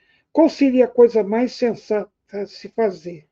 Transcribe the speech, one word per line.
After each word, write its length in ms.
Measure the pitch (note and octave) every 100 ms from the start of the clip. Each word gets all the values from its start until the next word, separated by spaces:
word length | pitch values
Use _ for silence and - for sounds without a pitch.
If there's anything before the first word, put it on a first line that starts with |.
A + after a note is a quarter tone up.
| _ _ _
Qual 160 | - D#4
seria 380 | - C#4 B3+ A#3+
a 40 |
coisa 360 | - A#3 A3 G3
mais 260 | A3 B3
sensata 580 | - A#3+ G#3 - G#3+ F#3 _ _
a 140 | G3 F#3+
se 240 | - G3
fazer? 580 | - A3 F3 E3 E3+ _